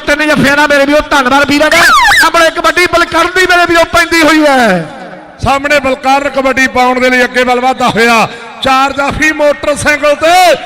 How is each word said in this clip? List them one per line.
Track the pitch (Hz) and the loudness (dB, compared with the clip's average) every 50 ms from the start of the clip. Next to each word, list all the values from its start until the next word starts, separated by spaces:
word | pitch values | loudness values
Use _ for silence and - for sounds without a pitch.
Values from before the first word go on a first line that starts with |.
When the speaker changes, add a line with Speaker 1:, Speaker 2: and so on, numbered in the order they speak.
| - | 0
Speaker 1:
ਤਿੰਨ | 302 294 302 302 302 | -2 -2 0 0 0
ਜੱਫਿਆਂ | 294 269 247 277 285 | 0 2 2 2 2
ਨਾਲ | 294 302 294 | 2 2 2
ਮੇਰੇ | 285 277 277 | 2 2 2
ਵੀਰੋ, | 277 294 302 294 - | 2 2 0 0 0
ਧੰਨਵਾਦ | 302 277 254 247 269 285 277 262 | 0 0 2 2 2 2 2 0
ਵੀਰਾਂ | 285 294 302 302 | 0 0 2 2
ਦਾ। | 320 339 - 1077 1077 1077 960 831 - - | 2 2 4 4 4 4 2 2 2 2
ਸਾਹਮਣੇ | - 330 330 330 330 320 | 2 2 2 2 2 0
ਕਬੱਡੀ | 320 339 320 320 311 349 359 339 | 0 0 -2 -2 0 0 0 0
ਬਲਕਰਨ | 339 339 339 330 330 320 330 349 349 | 0 -2 -2 -2 -2 -2 -2 0 0
ਦੀ | 370 370 | 0 0
ਮੇਰੇ | 359 359 349 349 339 | 2 2 2 2 2
ਵੀਰੋ | 330 339 330 339 | 2 0 0 0
ਪੈਂਦੀ | - 339 330 330 330 330 | 0 -2 0 0 0 0
ਹੋਈ | 311 294 311 311 302 | 2 2 2 2 2
ਹੈ। | 294 269 254 233 214 180 170 160 135 - - - - - - - - - - - | 2 2 2 2 2 0 -2 -4 -8 -12 -16 -18 -18 -18 -20 -20 -20 -12 -6 -4
Speaker 2:
ਸਾਹਮਣੇ | 262 269 277 277 285 294 285 | -2 -2 -2 -2 -2 -2 0
ਬਲਕਰਨ | 254 269 262 254 - 269 269 277 277 - | 0 -2 -4 -2 0 0 0 0 -2 -4
ਕਬੱਡੀ | - 269 262 262 254 262 262 254 | -4 -2 -2 -2 0 0 -2 -2
ਪਾਉਣ | - 247 247 254 254 254 | 0 0 0 0 0 0
ਦੇ | 247 254 | 0 0
ਲਈ | 247 254 247 | 0 0 0
ਅੱਗੇ | 240 254 247 254 | 0 -2 -2 -2
ਵੱਲ | 247 247 247 | 0 -2 0
ਵਧਦਾ | 247 262 262 254 247 - | 0 -2 -2 0 -2 -2
ਹੋਇਆ। | - 208 233 240 233 220 190 - - - - - - - | 0 0 0 2 2 2 0 -2 -4 -10 -18 -18 -14 -6
ਚਾਰ | - 269 262 262 269 277 | -2 0 0 2 0 0
ਜਾਫੀ | 269 277 277 277 - - 302 311 | -2 -4 -4 -4 -4 -2 -2 -2
ਮੋਟਰਸਾਈਕਲ | 311 302 294 294 285 - - 302 294 - - 294 294 277 294 294 294 | 0 0 0 0 0 0 -2 -4 -4 -2 -2 -2 -2 0 0 0 0
ਤੇ | 285 311 330 349 370 359 339 277 - 698 | 0 0 2 2 4 4 2 2 0 -4